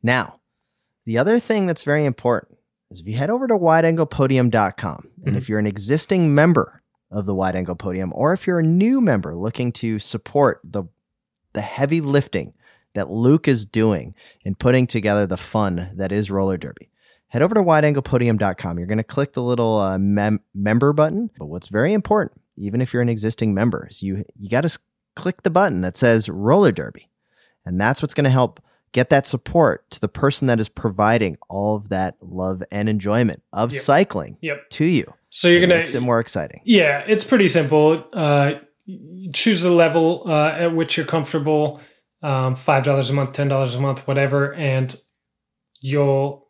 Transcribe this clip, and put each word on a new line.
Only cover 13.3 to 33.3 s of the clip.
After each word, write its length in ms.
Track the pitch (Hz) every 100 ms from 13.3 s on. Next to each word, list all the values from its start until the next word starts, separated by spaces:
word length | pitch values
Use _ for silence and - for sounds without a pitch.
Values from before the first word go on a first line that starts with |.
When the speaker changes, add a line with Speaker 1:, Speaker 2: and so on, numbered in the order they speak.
| 156 151
Speaker 1:
is 160 | 123
doing 500 | 104 113 110 95 - - - _
in 100 | -
putting 320 | 98 127 127 123
together 400 | 117 104 104 98
the 120 | 92
fun 520 | - 110 101 87 90
that 180 | 95 95
is 180 | 101 98
roller 280 | 98 98 92
derby, 320 | 76 - - _ _ _ _
head 120 | 120
over 140 | 165
to 80 | 220
wide 240 | 180 156 151
angle 160 | 139
podium 340 | 131 127 120 110
dot 220 | 98 92
com. 180 | 92 87
You're 80 | 87
gonna 160 | 107
click 300 | 110 - 143
the 100 | -
little, 360 | 123 123 113 110
uh, 200 | 98 95
mem-, 420 | 98 101 104 107 _
member 380 | 98 101 117 143
button. 380 | 147 156 175 226 -
But 80 | 76
what's 220 | 85 -
very 260 | 104 143
important, 460 | 208 196 208 185 _ _ -
even 240 | 101 113
if 100 | 127
you're 100 | 123
an 60 | 120
existing 460 | 113 107 110 113
member, 320 | 98 117 - -
is 120 | -
you, 220 | 98 95 - _
you 120 | 101
gotta 160 | 117 160
s-, 120 | - _ _ _ -
click 260 | 180 -
the 80 | -
button 300 | 165 196 92
that 160 | 90 -
says 320 | 123 113 107
roller 440 | 87 104 175 190
derby. 360 | 90 62 - _ _ _ _ _ _
And 160 | - 90
that's 220 | 107 139
what's 120 | 151
gonna 140 | - 139
help 300 | 131 120 - _ _ _
get 160 | - 127
that 160 | 143 -
support 640 | 127 - 170 147 78 _
to 100 | -
the 80 | 104
person 380 | - 139 - 131
that 120 | 117
is 80 | 110
providing 680 | - 117 95 104 117 104 76 -
all 280 | 98 101 107
of 120 | 101
that 280 | 95 92 -
love 420 | 92 92 92 92 90
and 180 | 101 107
enjoyment 540 | 107 98 107 120